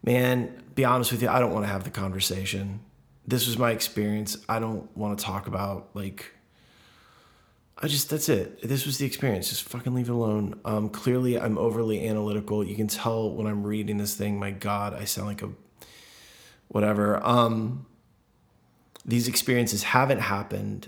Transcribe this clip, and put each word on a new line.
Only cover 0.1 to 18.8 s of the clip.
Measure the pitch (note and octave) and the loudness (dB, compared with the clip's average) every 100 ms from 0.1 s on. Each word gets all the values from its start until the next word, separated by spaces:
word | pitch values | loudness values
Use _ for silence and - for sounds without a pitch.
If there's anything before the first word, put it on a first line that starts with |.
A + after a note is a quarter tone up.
| B2 B2 B2+ A#2 - - - | 4 4 2 0 -8 -10 0
be | C3 | 4
honest | B2 A#2 | 4 2
with | A#2+ | 0
you, | A#2+ | 2
I | G#2 | 4
don't | A#2+ | 4
wanna | F#2 G2+ | 2 0
have | G2 | -2
the | F#2 | -4
conversation. | - G2 F#2+ F#2 F#2 G2 G2 G2 G2+ - _ _ _ - | -4 -4 -2 -2 -2 -2 -4 -4 -6 -12 _ _ _ -2
This | B2+ A#2+ | 0 0
was | A2+ | 2
my | A#2+ | 2
experience. | A2 - - G#2 G#2+ G#2 - - | 2 -2 0 0 0 -2 -6 -4
I | A2+ | -2
don't | A2+ G#2+ - - | -2 -4 -8 -6
wanna | G#2 G2+ | -4 -4
talk | - G2 - | -4 -4 -4
about, | F#2+ G2+ G2 - | -4 -4 -6 -10
like, | G2+ G2 G2 - - _ _ _ _ - - - - - _ _ _ _ - | -10 -8 -10 -16 -20 _ _ _ _ -20 -20 -20 -20 -20 _ _ _ _ -6
I | D3+ | -2
just, | C#3+ - | 0 0
that's | D#3 - | -2 2
it. | A#2 F#2 - | 2 2 -6
This | A2+ C3+ C#3 | -2 -2 0
was | C3 | -2
the | C#3 | -2
experience. | - C3+ G2 - | 0 0 0 0
Just | - | -4
fucking | - B2 B2 | -6 -6 -2
leave | B2+ A#2+ | -2 0
it | |
alone. | A#2+ A2+ G#2+ G2+ G#2 | 0 2 2 0 -4
Um, | - G#2+ G#2+ | -2 -2 -2
clearly, | G#2 - B2 B2+ A#2+ | -2 0 2 2 2
I'm | A2+ G#2+ | 0 2
overly | A#2 A2 A2+ G#2+ A2 | 2 2 0 0 0
analytical. | G#2+ G#2+ G#2 G#2 G#2+ | 0 0 -2 -2 -2
You | F#2+ G2+ | -2 -2
can | G#2+ | -2
tell | - A#2+ A2+ A2 | -2 -2 0 -2
when | - G#2+ | -2 -2
I'm | G#2 | -2
reading | G2+ G#2+ G#2 G#2 | -2 -2 -2 -2
this | G2+ - | -2 -2
thing, | G#2 G2+ | -2 -2
my | G2+ | -4
God, | G2 G#2 G2+ G#2 | -4 -2 -2 -2
I | C#2+ | -4
sound | G#2+ - G2+ | -4 -4 -4
like | G2+ | -6
a | G2+ F#2+ - _ - - - - - - - - _ | -8 -10 -18 _ -20 -20 -20 -20 -20 -20 -20 -20 _
whatever. | G#2 G#2 G#2 G#2 G#2 - | 2 4 4 4 2 4
Um, | B2 A#2 A2+ A2+ C3 C3 _ _ _ _ _ _ _ _ _ | 6 6 2 -2 -6 -10 _ _ _ _ _ _ _ _ _